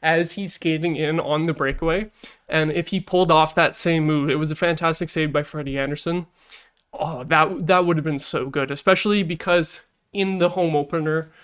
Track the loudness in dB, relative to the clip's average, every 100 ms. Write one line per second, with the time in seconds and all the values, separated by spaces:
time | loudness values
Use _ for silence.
0 | 0 2 0 -4 -8 -4 -2 0 -2 -2
1 | -2 -2 -2 -2 0 -2 -2 -2 -2 -2
2 | -4 _ -20 -20 -4 0 0 -2 -2 -4
3 | 0 2 6 6 4 4 2 2 0 2
4 | 2 2 0 0 -2 -2 -2 0 -2 -2
5 | -4 -2 0 -2 -4 -8 -6 -4 -4 -4
6 | -4 -4 -6 _ _ -20 _ _ _ -8
7 | -6 -6 0 2 2 0 2 4 4 2
8 | 0 -4 -4 -4 -2 -2 -4 -2 2 2
9 | 4 2 0 -4 2 2 2 -6 _ _
10 | _ -4 -2 2 0 2 0 2 0 -2
11 | 0 -2 -4 _